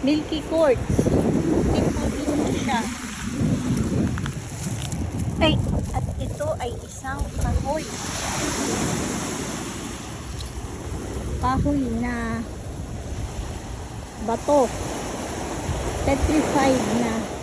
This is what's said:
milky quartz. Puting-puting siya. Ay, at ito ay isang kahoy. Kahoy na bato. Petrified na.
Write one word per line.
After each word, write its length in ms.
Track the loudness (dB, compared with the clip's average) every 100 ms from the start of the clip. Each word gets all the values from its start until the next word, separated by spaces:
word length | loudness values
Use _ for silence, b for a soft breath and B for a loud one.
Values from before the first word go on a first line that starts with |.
milky 400 | 4 2 2 -4 0
quartz. 560 | 4 6 6 4 2 4
Puting-puting 1400 | 4 4 2 4 4 4 4 2 2 0 0 0 0 2
siya. 320 | 0 0 0 0 -4 -8 -6 -6 0 2 2 2 2 2 2 2 0 -2 -4 -8 -6 -6 -4 -4 -4 -4 -2 -2 2
Ay, 160 | 4 4 2 0 0 -2
at 80 | -2 -4
ito 280 | -4 -4 -2 -2
ay 160 | -4 -6
isang 400 | -10 -10 -8 -4 -4 -2
kahoy. 480 | 0 2 0 -2 -2 -6 -6 -4 -2 -2 -2 0 0 0 0 0 -2 -2 -4 -4 -6 -6 -6 -8 -8 -8 -10 -10 -10 -8 -8 -8 -10 -8 -8 -6 -6 -6 -4 0
Kahoy 400 | 2 2 4 2 2 0
na 400 | 0 -2 -2 -2 -4 -8 -8 -8 -8 -8 -6 -6 -6 -6 -6 -6 -8 -8 -8 -10 -10 -6 -2
bato. 400 | -2 6 6 6 2 -4 -4 -6 -6 -6 -6 -4 -4 -2 0 0 0
Petrified 800 | 2 2 4 4 6 6 6 6 4 2
na. 360 | 2 0 -2 -6